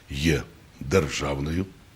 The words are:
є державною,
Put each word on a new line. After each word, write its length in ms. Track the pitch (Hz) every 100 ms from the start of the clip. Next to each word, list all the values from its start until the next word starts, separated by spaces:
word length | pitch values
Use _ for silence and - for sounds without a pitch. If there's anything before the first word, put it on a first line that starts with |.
| -
є 320 | 67 78 71 - - - -
державною, 840 | 67 92 73 - 71 71 71 85 98 - -